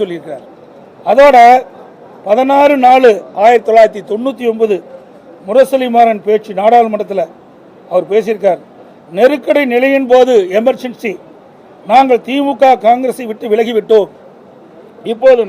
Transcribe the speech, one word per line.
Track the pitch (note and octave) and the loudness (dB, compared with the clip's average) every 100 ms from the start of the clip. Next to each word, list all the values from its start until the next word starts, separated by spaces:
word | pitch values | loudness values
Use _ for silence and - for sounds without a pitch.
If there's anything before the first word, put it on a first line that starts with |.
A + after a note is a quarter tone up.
சொல்லியிருக்கிறார். | G3+ E3+ D#3 C#3 - - - - - _ - | -10 -10 -14 -18 -20 -20 -20 -20 -20 _ -4
அதோட | A3 C#4+ B3+ A#3 B3+ C4 - - - - - - | 2 4 6 6 4 0 -20 -20 -20 -20 -18 -4
பதினாறு | G#3+ C4+ C#4 C#4+ C#4+ B3+ | -2 0 2 2 2 4
நாலு | C4 B3+ G3 - - | 4 4 0 -6 -2
ஆயிரத்தி | G#3+ A#3+ A3 | 0 0 2
தொள்ளாயிரத்தி | A3+ A3 G#3+ D#3 | 2 2 0 -10
தொண்ணூத்தி | G#3 B3+ A#3+ B3 | -8 -8 -6 -6
ஒன்பது | A3 A3 F#3 - - - - - - F#3+ | -4 -4 -4 -8 -20 -20 -20 -20 -20 -4
முரசொலி | G#3+ C4 C4+ B3+ A#3 | 0 0 0 -2 0
மாறன் | A#3 G#3+ F3+ | 0 0 -2
பேச்சு | G#3+ G#3 F#3+ | -4 -4 -4
நாடாளுமன்றத்துல | G#3 A#3+ A3+ G#3+ G3 G3 E3 - _ _ _ - - | 2 2 0 -4 -8 -6 -8 -12 _ _ _ -20 -6
அவர் | F3+ E3+ | -6 -2
பேசியிருக்கார். | G#3 G3+ G#3+ G3 E3 - - - _ _ F3 | -4 -4 -4 -4 -4 -10 -20 -20 _ _ 0
"நெருக்கடி | B3 D4 - D4 C#4 | 0 0 -4 -2 -2
நிலையின் | A#3+ C4+ C4+ C4 | -2 0 -2 0
போது, | B3+ B3+ A#3+ F#3 F#3+ | 2 4 2 0 -2
எமர்ஜென்சி, | A#3 A#3+ B3 - A#3 F#3 - - - _ _ - - | -2 -4 -10 -10 -10 -10 -16 -20 -20 _ _ -20 0
நாங்கள் | A#3 C4+ A#3+ - | 0 2 0 -2
தி | C4+ C#4 | -6 -4
மு | C4+ | 0
க | C4 A#3+ G3+ | 2 2 0
காங்கிரஸை | A#3+ C4 A#3 A#3+ | 0 -2 -8 -10
விட்டு | G#3+ A#3 | -12 -4
விலகிவிட்டோம். | G#3+ A#3 A3+ - A3 F#3 - - - - - - - - - F#3 | -4 -2 -4 0 0 0 -10 -20 -20 -20 -20 -20 -20 -20 -18 -12
இப்போது | A3 C4 B3 | -2 2 2